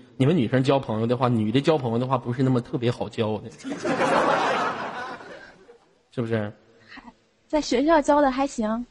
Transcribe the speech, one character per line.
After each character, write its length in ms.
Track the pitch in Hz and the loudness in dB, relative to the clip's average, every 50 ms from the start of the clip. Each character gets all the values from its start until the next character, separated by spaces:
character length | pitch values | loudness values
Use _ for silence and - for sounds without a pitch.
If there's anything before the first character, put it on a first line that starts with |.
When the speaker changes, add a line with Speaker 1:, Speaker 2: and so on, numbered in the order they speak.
| - - - | -14 -8 -2
Speaker 1:
你 80 | - 131 | 2 2
们 100 | 143 185 | 4 4
女 140 | 143 113 - | 4 2 2
生 120 | 127 131 | 2 2
交 160 | 131 143 139 135 | 2 4 2 2
朋 200 | 131 - 110 107 | 0 -2 -2 -2
友 80 | 113 | 0
的 80 | 117 123 | 0 0
话， 140 | 120 127 120 | 2 2 2
女 240 | 123 110 107 107 110 | 2 2 2 2 2
的 80 | 139 | 2
交 160 | 143 160 156 | 4 4 2
朋 160 | 151 131 117 113 | 2 2 0 -2
友 40 | |
的 80 | 117 127 | -2 0
话 120 | 127 135 | 0 -2
不 160 | 123 - 123 120 | -2 -2 -2 -2
是 100 | 131 131 | 0 2
那 60 | 131 | 2
么 100 | 127 120 | 2 2
特 180 | 120 - - | 0 -2 -4
别 140 | 135 117 120 | -2 -2 -2
好 160 | 120 - 98 | -2 -2 -6
交 300 | 107 - 117 110 107 110 | -6 -4 -4 -2 -2 -4
的， 120 | 101 - 107 | -6 -8 -12
<laughs> 40 | - - - 269 294 - - - - - - 269 269 - - - - - - - - - - - - - - - - - - - - - - - - - - - - - - - - _ _ _ _ _ _ _ | -16 -14 -12 -12 -10 -6 -4 -4 -2 0 0 2 2 2 2 2 0 0 0 0 -2 -2 -2 -4 -6 -6 -8 -10 -10 -10 -12 -12 -14 -16 -16 -18 -20 -20 -20 -20 -20 -20 -20 -20 -20 _ _ _ _ _ _ _
是 80 | - 135 | -8 -6
不 80 | 117 | -4
是？ 240 | 110 117 110 104 104 107 _ _ _ _ _ _ - - - - - - _ _ _ _ _ _ | -2 -2 -2 -4 -6 -10 _ _ _ _ _ _ -20 -20 -20 -20 -20 -20 _ _ _ _ _ _
Speaker 2:
在 140 | _ - 302 | _ -2 -2
学 220 | 277 - 262 226 277 | -2 0 0 2 4
校 160 | 311 339 302 | 4 4 4
交 220 | 277 - 285 294 | 4 4 4 4
的 80 | 294 262 | 4 4
还 160 | 254 269 277 | 2 0 -2
行。 400 | 277 - - 214 214 220 240 240 - | -2 -2 -4 -4 -4 -4 -4 -6 -10